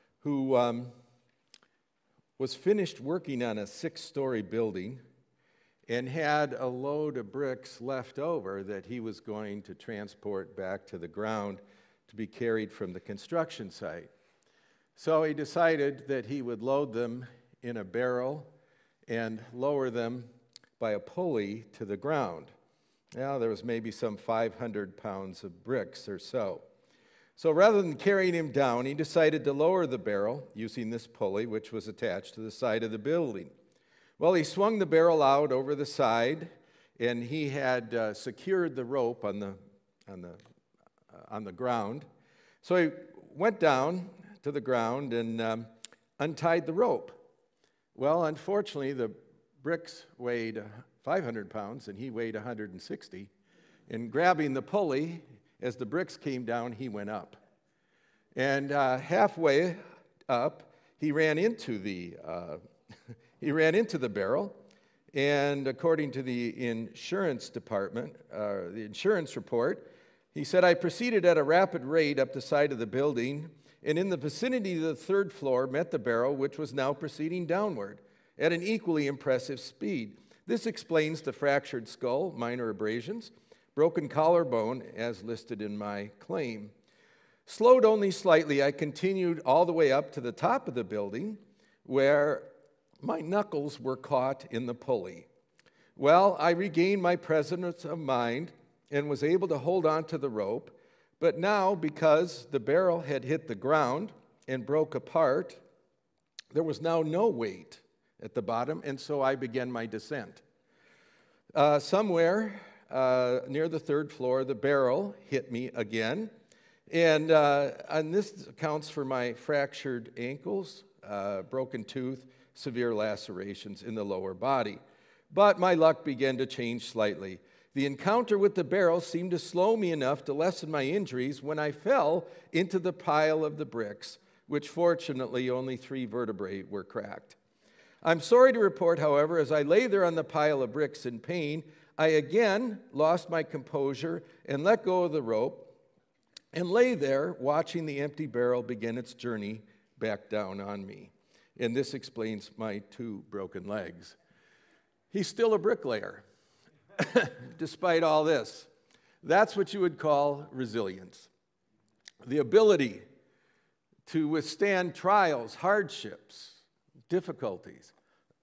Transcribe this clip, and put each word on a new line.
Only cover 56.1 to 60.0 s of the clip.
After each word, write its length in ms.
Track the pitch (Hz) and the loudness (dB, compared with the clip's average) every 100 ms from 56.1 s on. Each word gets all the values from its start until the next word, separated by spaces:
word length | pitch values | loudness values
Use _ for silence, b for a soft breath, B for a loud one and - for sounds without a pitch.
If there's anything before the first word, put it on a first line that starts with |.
| - | -8
came 280 | 147 127 | -6 -6
down, 260 | 117 117 120 | -4 -4 -4
he 180 | 110 131 | -8 -8
went 220 | 104 101 | -8 -8
up. 260 | 107 - - _ _ _ _ _ _ _ _ _ - | -8 -10 -20 _ _ _ _ _ _ _ _ _ -2
And, 340 | 135 139 139 | 0 0 0
uh, 280 | 143 131 127 | 0 2 0
halfway 800 | 127 175 202 165 160 139 180 170 B B | 0 2 2 4 4 4 2 -2 B B